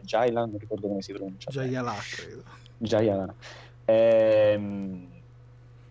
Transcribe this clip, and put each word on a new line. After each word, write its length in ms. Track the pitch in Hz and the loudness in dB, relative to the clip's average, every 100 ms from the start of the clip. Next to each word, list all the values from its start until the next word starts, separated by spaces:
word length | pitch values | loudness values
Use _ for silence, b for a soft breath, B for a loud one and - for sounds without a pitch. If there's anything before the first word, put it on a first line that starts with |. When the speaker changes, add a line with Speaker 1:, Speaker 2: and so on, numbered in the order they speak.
Speaker 1:
Jayla, 460 | 98 110 123 117 117 | -4 0 0 0 -4
non 100 | 104 | -6
ricordo 320 | - 104 101 | -10 -8 -6
come 140 | 101 | -6
si 100 | 95 | -8
pronuncia. 380 | 98 98 95 - | -12 -12 -12 -10
Speaker 2:
Jayala, 420 | 135 131 127 120 104 - | -6 -4 -4 -6 -6 -10
credo. 320 | - - - - B B - | -12 -14 -16 -18 B B -10
Speaker 1:
Jayala. 560 | 107 107 110 98 92 - B B B B | -2 2 2 0 -2 -10 B B B B
Ehm, 1200 | - 554 571 - - 107 107 104 101 101 98 92 87 - - - - - - - - | 2 6 6 6 6 6 4 2 -2 -6 -8 -10 -14 -20 -20 -20 -20 -20 -20 -20 -20